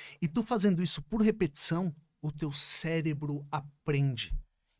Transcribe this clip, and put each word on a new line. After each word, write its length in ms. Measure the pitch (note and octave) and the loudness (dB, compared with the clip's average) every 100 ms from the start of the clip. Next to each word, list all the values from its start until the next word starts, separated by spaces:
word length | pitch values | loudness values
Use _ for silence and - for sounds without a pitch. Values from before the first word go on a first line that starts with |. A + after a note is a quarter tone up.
| - - | -16 -6
e 60 | D#3+ | -2
tu 160 | G3+ | -2
fazendo 400 | A3 B3 G3+ F3 | 0 2 4 2
isso 180 | F3+ - | 0 -2
por 180 | - A3 | -2 2
repetição, 760 | A3 A3 E3 - - E3 F#3 D3 _ _ | 4 4 0 2 0 2 -2 -6 _ _
o 100 | D3+ | -8
teu 200 | D3+ D#3 | -4 -4
cérebro 960 | C#3 - - D#3+ E3 D#3 D3 D3 C#3+ C#3+ | 0 2 2 0 -2 -2 -2 -4 -6 -4
aprende. 840 | D3+ - _ - C#3+ C#3 A#2+ - - - _ _ | -8 -8 _ -2 2 2 0 -4 -4 -6 _ _